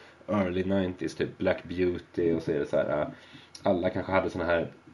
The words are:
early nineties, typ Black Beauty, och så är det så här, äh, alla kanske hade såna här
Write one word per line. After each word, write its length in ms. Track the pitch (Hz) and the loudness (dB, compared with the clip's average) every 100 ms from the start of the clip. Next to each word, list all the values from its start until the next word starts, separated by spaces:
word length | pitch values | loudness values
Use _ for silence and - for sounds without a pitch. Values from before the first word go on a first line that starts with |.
| - - - | -20 -16 -2
early 360 | 104 92 92 | 0 2 0
nineties, 520 | 92 98 90 90 78 - | 0 0 0 -2 -6 -2
typ 220 | 73 - | -4 0
Black 260 | - - | 0 0
Beauty, 720 | 82 85 90 87 - - 85 | -4 0 0 0 -4 0 2
och 100 | 80 | 2
så 80 | - | 0
är 80 | 76 | -2
det 60 | 71 | 0
så 120 | 73 | 0
här, 240 | - 73 | 0 -2
äh, 60 | - - - - - - | -4 -8 -20 -20 -20 -4
alla 260 | 107 90 90 | 0 2 0
kanske 220 | 95 90 | -2 0
hade 180 | 95 87 | 0 0
såna 160 | 95 82 | -2 2
här 260 | 85 - - - | 2 0 -8 -20